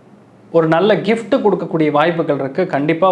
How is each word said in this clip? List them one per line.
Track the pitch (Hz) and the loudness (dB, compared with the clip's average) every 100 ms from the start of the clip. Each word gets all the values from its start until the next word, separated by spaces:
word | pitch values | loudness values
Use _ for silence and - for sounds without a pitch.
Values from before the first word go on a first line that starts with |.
| - - - - - 170 | -20 -20 -20 -20 -4 0
ஒரு | 160 160 | 2 2
நல்ல | 196 202 - | 2 2 0
கிஃப்ட் | 226 - 269 202 | -2 -2 0 0
கொடுக்கக்கூடிய | 180 165 165 151 143 | -2 -2 -2 0 2
வாய்ப்புகள் | 160 170 147 143 | 0 0 -2 -2
இருக்கு. | 135 135 180 143 | -4 -4 -4 -2
கண்டிப்பா | 147 165 190 | -2 0 2